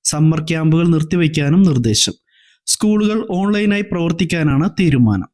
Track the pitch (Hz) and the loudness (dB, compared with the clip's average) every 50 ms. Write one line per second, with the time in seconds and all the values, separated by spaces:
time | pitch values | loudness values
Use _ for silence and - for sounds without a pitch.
0 | _ - - 151 156 156 160 160 156 156 165 160 160 160 156 165 170 170 165 156 | _ -6 -2 2 2 2 2 0 -4 -4 -4 -2 0 0 2 2 2 2 2 0
1 | 156 - 190 175 170 151 156 156 143 143 160 190 196 175 143 123 120 113 104 - | 0 -2 -2 0 0 0 0 -2 0 2 2 4 4 4 2 0 0 0 0 0
2 | - 98 - - _ _ _ _ _ _ _ _ _ - - - - 214 214 208 | 0 -2 -4 -10 _ _ _ _ _ _ _ _ _ -6 -4 -2 0 0 0 0
3 | 214 208 214 220 220 - 185 180 196 208 208 208 214 208 202 202 208 208 - 175 | 0 0 -2 -4 -4 -4 -4 -4 -2 -2 -2 0 0 0 0 -2 -2 -4 -4 -4
4 | 165 170 165 170 185 165 175 170 156 151 135 135 160 208 - - 185 165 139 131 | -2 -2 -2 -2 -2 -2 -2 -2 0 0 2 2 0 0 0 0 0 2 4 4
5 | 120 107 101 95 - - | 2 2 2 0 -4 -8